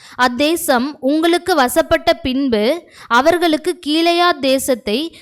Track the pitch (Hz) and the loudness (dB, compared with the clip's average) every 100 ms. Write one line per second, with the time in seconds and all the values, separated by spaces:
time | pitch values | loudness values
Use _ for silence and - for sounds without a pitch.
0 | - - 254 247 294 339 - 254 269 285 | -20 0 0 2 0 0 0 0 -2 -4
1 | 262 302 339 339 349 339 247 320 311 320 | -2 0 2 0 0 0 0 0 0 0
2 | 320 330 269 254 277 220 214 330 - - | 0 -2 -2 -2 -2 0 0 -2 -8 -20
3 | - 233 285 349 339 311 320 349 285 311 | -2 2 2 2 0 0 -4 -6 -4 0
4 | 339 339 349 302 269 262 - 247 208 220 | 0 2 0 0 0 0 0 -4 -2 -4
5 | 330 - | -6 -12